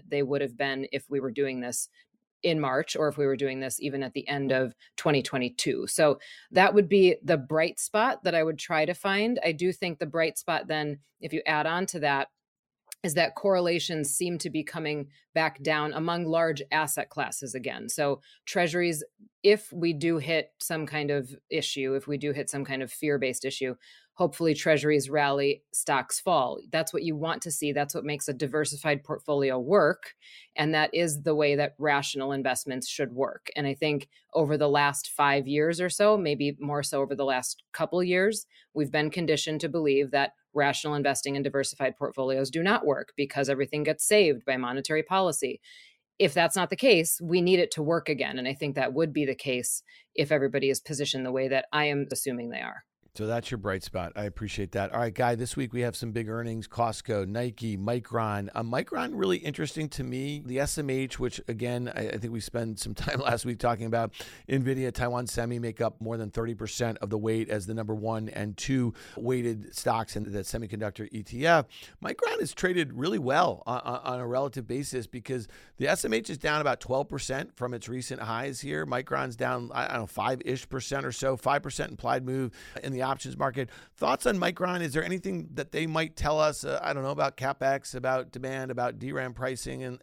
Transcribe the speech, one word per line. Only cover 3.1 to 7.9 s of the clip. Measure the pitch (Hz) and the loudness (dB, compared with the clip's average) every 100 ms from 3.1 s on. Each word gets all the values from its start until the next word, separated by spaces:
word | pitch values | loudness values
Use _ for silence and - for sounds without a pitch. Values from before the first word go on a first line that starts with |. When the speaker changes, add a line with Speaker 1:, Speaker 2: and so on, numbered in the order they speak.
| 143 | 2
Speaker 1:
we | 139 | 2
were | 135 | 2
doing | 139 131 | 0 -2
this | 131 - | -4 -4
even | 147 139 | -4 -2
at | 131 | -4
the | 139 - | -4 -2
end | 143 135 | 0 2
of | 131 127 - - - | 2 2 -4 -16 -2
twenty | 165 143 | 2 2
twenty-two. | 127 135 123 - 160 - - | 2 0 -2 -2 -2 0 0
So | - 156 135 - - - | 4 4 4 -2 -20 0
that | 180 190 | 6 8
would | 208 180 | 8 6
be | 202 185 156 | 8 8 6
the | - 160 | 2 2
bright | 127 156 170 - | 2 0 0 -2
spot | - | -2